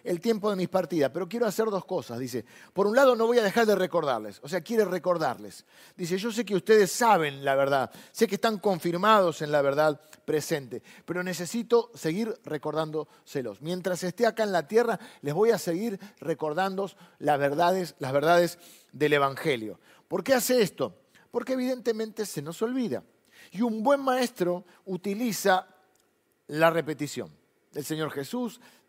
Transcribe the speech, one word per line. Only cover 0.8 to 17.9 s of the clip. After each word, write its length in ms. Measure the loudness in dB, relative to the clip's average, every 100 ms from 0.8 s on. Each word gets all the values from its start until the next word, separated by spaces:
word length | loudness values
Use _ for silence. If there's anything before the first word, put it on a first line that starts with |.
| -2 0 0
pero 140 | -2 -6
quiero 180 | -2 -2
hacer 200 | 0 -2
dos 180 | -2
cosas", 340 | -4 -8 -6 -8
dice. 260 | -6 -8 -10 -20 -10
"Por 160 | 0 2
un 80 | 6
lado, 180 | 6
no 140 | 6 4
voy 100 | 4
a 60 |
dejar 200 | 4 2
de 120 | 4 4
recordarles", 640 | 2 0 0 -2 -4 -14
o 60 | -8
sea, 140 | -8
quiere 220 | -2 0
recordarles. 800 | 0 0 0 0 0 -4 -12 -18 _ -20 -20 -10
Dice, 220 | -4 -4
"Yo 140 | -4
sé 120 | -4
que 120 | -2 0
ustedes 340 | 6 6 6
saben 540 | 4 4 4 2 -2
la 100 | 0
verdad, 380 | 2 4 2 0 -8 -10
sé 160 | -2 0
que 80 |
están 240 | 0 -2 0
confirmados 800 | -2 0 -2 0 4 6 4 0
en 120 | 0
la 100 | 2
verdad 380 | 2 2 2 0 _ -16
presente, 580 | -4 -4 -2 -6 -6 -14 -14 -20
pero 180 | -10 -6
necesito 720 | -6 -6 -6 -6 2 2 2
seguir 400 | -6 -4 -2 -4 -6
recordándoselos. 1200 | -8 -8 -4 -4 -4 -6 -8 _ -10 -8 -8 -10
Mientras 400 | -8 -6 -4 -4
esté 240 | -6 0 0
acá 160 | 0
en 80 | 0
la 160 | -2 2
tierra, 320 | 2 2 -2 -8 -10
les 100 | -4
voy 180 | 2 2
a 80 | 2
seguir 420 | 0 -4 -4 -8 -14 -12
recordando 720 | -8 -4 -4 -2 -2 -4 -8 -10 -20 -4
las 180 | 0 2
verdades, 560 | 2 2 2 2 -4